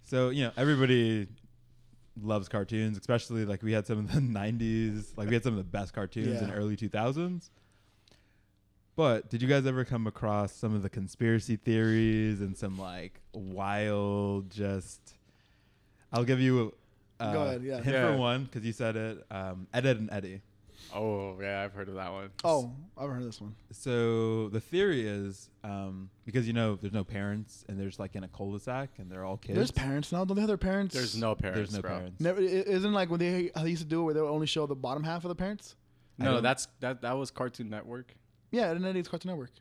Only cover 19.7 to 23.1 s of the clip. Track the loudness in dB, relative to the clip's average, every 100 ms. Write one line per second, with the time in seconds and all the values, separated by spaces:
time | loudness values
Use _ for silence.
19.7 | 0 2 2 0 -4 -6 -12 -16 -20 -20
20.7 | -20 -12 -4 -2 -2 -4 -6 -4 -4 -4
21.7 | -6 -8 -8 -8 -8 -10 -4 0 0 0
22.7 | -10 -16 -10 -6